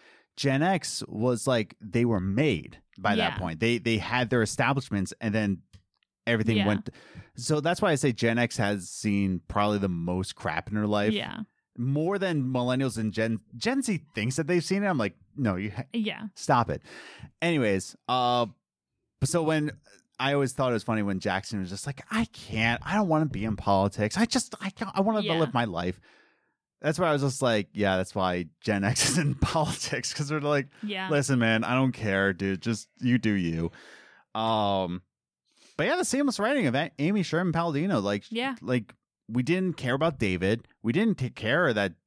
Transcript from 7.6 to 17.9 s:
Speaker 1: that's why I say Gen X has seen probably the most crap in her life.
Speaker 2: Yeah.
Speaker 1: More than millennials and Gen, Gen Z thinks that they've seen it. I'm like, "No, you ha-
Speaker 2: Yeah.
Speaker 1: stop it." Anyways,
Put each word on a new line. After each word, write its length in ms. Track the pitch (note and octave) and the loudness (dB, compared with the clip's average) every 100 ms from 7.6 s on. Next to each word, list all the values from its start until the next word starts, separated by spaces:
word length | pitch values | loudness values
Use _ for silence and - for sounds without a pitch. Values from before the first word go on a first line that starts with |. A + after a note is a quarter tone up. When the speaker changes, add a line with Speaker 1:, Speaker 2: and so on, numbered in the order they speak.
Speaker 1:
that's 200 | D#3 F3 | 0 0
why 100 | G3 | 2
I 40 | C#3+ | 2
say 160 | C#3 | 2
Gen 260 | A2 A#2 A#2 | 2 2 2
X 200 | A#2 - | 0 2
has 320 | G2+ G#2 F2 | 0 0 -4
seen 500 | - G#2+ G2+ G2 F2+ - | -4 0 2 2 -2 -2
probably 300 | G#2 G#2 G#2 | 0 2 2
the 100 | G2 | 0
most 460 | E2+ E2+ F#2 F#2+ - | -2 -2 -2 -4 -6
crap 340 | F2 D#2 G#2 | -6 -4 -4
in 60 | G#2+ | -2
her 120 | G#2 | 0
life. 260 | G#2 G#2+ | 2 0
Speaker 2:
Yeah. 280 | G#3 - - G#3 _ _ - | 0 -4 -10 -12 _ _ -6
Speaker 1:
More 400 | B2 C#3+ E3 G3+ | -2 0 0 0
than 260 | F#3 D#3 | 0 0
millennials 540 | B2+ B2+ B2 B2+ C3 G#2+ | 0 0 0 0 0 -2
and 160 | A2 | -2
Gen, 260 | A2 A2+ A2+ - A#2+ | 0 -2 -2 -8 -6
Gen 260 | A3+ C4+ | -2 0
Z 180 | A#3 F3 - A2+ | 0 -2 -4 -4
thinks 200 | A#2 D3 | -2 0
that 100 | D3+ | 0
they've 160 | F3+ | 0
seen 200 | - G3 | 2 0
it. 40 | G3+ | 0
I'm 100 | D3+ | 0
like, 180 | G2+ - _ - | -2 -4 _ -2
"No, 220 | A#2 F#2 | 0 0
you 120 | G#2+ | -4
ha- 120 | A#2+ - | -8 -6
Speaker 2:
Yeah. 340 | A#3 G#3 - G#3+ | -4 -4 -6 -12
Speaker 1:
stop 380 | - - B2+ A2+ | -6 2 2 2
it." 100 | D2 - - - - - - | -2 -8 -20 -20 -20 -20 -4
Anyways, 560 | E3+ D#3 A2 F#2+ - | 0 2 2 2 -2